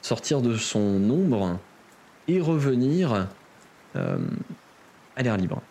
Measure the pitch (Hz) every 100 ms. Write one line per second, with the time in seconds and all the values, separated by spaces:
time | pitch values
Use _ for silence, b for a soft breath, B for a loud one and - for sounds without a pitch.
0 | - 113 - 143 120 113 - 110 104 98
1 | 101 147 190 113 95 87 - - - -
2 | - - - 185 160 160 139 123 127 165
3 | 170 107 92 - - - - - - 50
4 | 50 50 50 - - - - - - -
5 | - - 127 104 90 - -